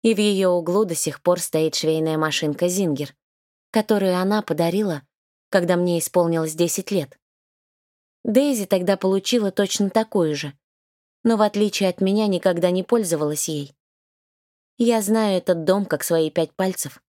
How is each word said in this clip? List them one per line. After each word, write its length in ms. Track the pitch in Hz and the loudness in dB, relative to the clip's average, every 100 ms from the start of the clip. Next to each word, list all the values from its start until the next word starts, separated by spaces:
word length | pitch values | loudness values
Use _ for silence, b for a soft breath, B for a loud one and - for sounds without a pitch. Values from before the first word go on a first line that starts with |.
И 140 | 226 208 | 0 2
в 20 | |
её 320 | 208 196 190 | 2 2 2
углу 360 | 180 170 185 214 | 0 0 -2 -2
до 100 | 165 | -4
сих 260 | - 143 | -6 -2
пор 180 | - 175 | 0 0
стоит 360 | - 160 160 - | -2 -2 -2 -2
швейная 420 | 156 160 160 156 | -2 0 -2 -2
машинка 500 | 156 147 151 147 175 | -2 -2 -4 -2 -2
«Зингер», 480 | 180 185 139 147 _ _ _ _ _ _ | -2 -2 -2 -6 _ _ _ _ _ _
которую 480 | 226 214 208 190 180 | -4 0 0 2 0
она 240 | 190 214 | 0 -2
подарила, 640 | 208 160 170 185 208 151 _ _ _ _ _ | -2 -2 0 0 -2 -4 _ _ _ _ _
когда 280 | 196 175 175 | 0 2 2
мне 220 | 175 170 | 2 0
исполнилось 560 | - 180 170 165 160 156 | 0 0 2 0 -2 -2
десять 340 | 170 - 185 | -2 -2 -4
лет. 300 | 190 143 _ _ _ _ _ _ _ _ _ _ _ | -4 -4 _ _ _ _ _ _ _ _ _ _ _
Дейзи 420 | - 220 285 247 196 | 0 2 4 0 0
тогда 320 | 190 180 196 | 0 2 0
получила 540 | 190 196 190 240 202 | 2 0 0 0 0
точно 400 | 190 202 - 196 | 0 -2 0 0
такую 440 | 226 220 202 160 143 | 0 0 0 0 -2
же, 180 | 143 - _ _ _ _ _ _ | -8 -12 _ _ _ _ _ _
но, 140 | 226 220 | 0 2
в 60 | |
отличие 460 | 214 208 208 - 190 | 2 2 -2 0 -2
от 120 | 175 | 0
меня, 240 | 190 208 214 | 0 0 0
никогда 460 | 180 190 170 180 | 0 0 2 0
не 100 | 180 | 0
пользовалась 680 | 180 240 190 160 147 151 - | 0 0 0 -2 -2 -4 -6
ей. 280 | 151 143 _ _ _ _ _ _ _ _ _ _ _ | -6 -8 _ _ _ _ _ _ _ _ _ _ _
Я 220 | 233 226 | 2 2
знаю 360 | 202 220 214 185 | 2 2 2 0
этот 260 | - 170 | 0 0
дом 220 | 156 190 196 | 2 0 0
как 180 | 147 | -4
свои 280 | - 165 156 | 0 0 0
пять 220 | 170 160 | -2 -4
пальцев. 500 | - 190 180 143 - | -2 -4 -4 -10 -12